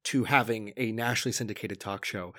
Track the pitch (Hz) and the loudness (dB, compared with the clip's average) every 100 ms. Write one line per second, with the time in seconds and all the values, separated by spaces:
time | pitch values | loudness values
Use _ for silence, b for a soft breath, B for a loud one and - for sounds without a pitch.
0 | - 139 113 139 113 113 104 - 117 113 | 0 2 6 4 4 0 -2 -2 -2 2
1 | 117 120 127 - 113 107 104 98 - 98 | 2 2 0 -2 -4 -4 -6 -6 -6 -4
2 | - 104 90 | -4 -6 -8